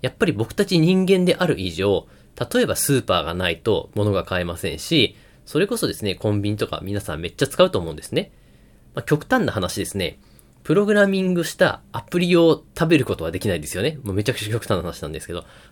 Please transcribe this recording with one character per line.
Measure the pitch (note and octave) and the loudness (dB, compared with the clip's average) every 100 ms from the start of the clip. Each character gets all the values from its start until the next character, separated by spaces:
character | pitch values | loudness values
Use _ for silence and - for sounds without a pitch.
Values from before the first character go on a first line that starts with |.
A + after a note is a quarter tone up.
や | - | -8
っ | |
ぱ | - F3 | -2 -2
り | |
僕 | G2+ A2+ | 0 -4
た | - | -2
ち | G3 F3 | 0 4
人 | D#3+ F#3 F#3 | 4 4 4
間 | F#3+ | 4
で | F3+ - | 4 2
あ | F3+ | 0
る | - | 0
以 | F#2 | -4
上、 | E2 G2 F#2 - - - - - | -2 2 2 -2 -14 -20 -10 -2
例 | B3 | 0
え | G3 | 0
ば | - | 0
ス | - | 0
ー | C3+ | 0
パ | - F2+ | 2 0
ー | |
が | D#2 | 0
な | F2 F2+ | -2 -2
い | E2+ | 0
と | - F#2+ - | 0 0 -2
物 | G#2 G#2 | -2 0
が | F#2+ | 0
買 | F2 F#2 | -2 -4
え | |
ま | F2 E2+ | -4 -4
せ | F2 | -6
ん | C#2+ | -6
し、 | - E3 G#2 - - _ | 0 2 2 0 -20 _
そ | - D3 | -6 -2
れ | G3+ | -2
こ | D#3+ | -2
そ | C3+ | -4
で | |
す | - | -4
ね、 | G#2 | -6
コ | F#2 A2 | -2 -2
ン | G#2 | 0
ビ | G2+ | -2
ニ | G#2+ | -2
と | G#2 | -4
か | - | -6
皆 | F#2+ G2+ | -6 -8
さ | - D#2 | -6 -8
ん | |
め | E2+ | -8
っ | |
ち | - | -4
ゃ | C#3 | -4
使 | - | 2
う | F#3 | 2
と | G#2+ | 2
思 | E2 | -4
う | |
ん | D#2 | -8
で | |
す | - | -6
ね。 | C3+ - - _ _ - _ - | -6 -6 -10 _ _ -20 _ -14
ま | - | -12
あ、 | |
極 | - D3+ - | -2 -2 2
端 | B3+ | 0
な | E3 | 0
話 | G#2+ F2+ - | -2 -4 -4
で | - | -6
す | G2+ | -4
ね、 | F2 - _ - _ _ | -4 -6 _ -20 _ _
プ | - | 0
ロ | E3+ G#3 | 2 4
グ | |
ラ | G#3 G3+ | 4 4
ミ | F#3+ | 2
ン | F#3 | 0
グ | F3+ | 0
し | D#3+ - | -2 0
た | F3 - - | 0 0 -8
ア | - | -12
プ | - F3 | -4 -2
リ | F3 F3 | 4 6
を | E3 D3+ - - | 6 4 -2 -2
食 | D#3 | 2
べ | D#3+ | 4
る | |
こ | A#2+ G2+ | 2 -2
と | |
は | E2 | -4
で | F2 | -4
き | G#2+ | -2
な | |
い | F2 | -2
で | D2+ | -4
す | F2+ | -4
よ | |
ね。 | B2+ D3+ | -4 -4
も | G#2 | -4
う | |
め | F#2+ | -2
ち | G#2+ | 0
ゃ | |
く | B2 | -2
ち | G#2 | -4
ゃ | |
極 | A2 | -4
端 | - | -2
な | F#2+ | -2
話 | E2+ - | -2 -8
な | D#2 | -8
ん | |
で | D#2 | -10
す | - | -10
け | |
ど、 | F2 - - - | -10 -12 -20 -20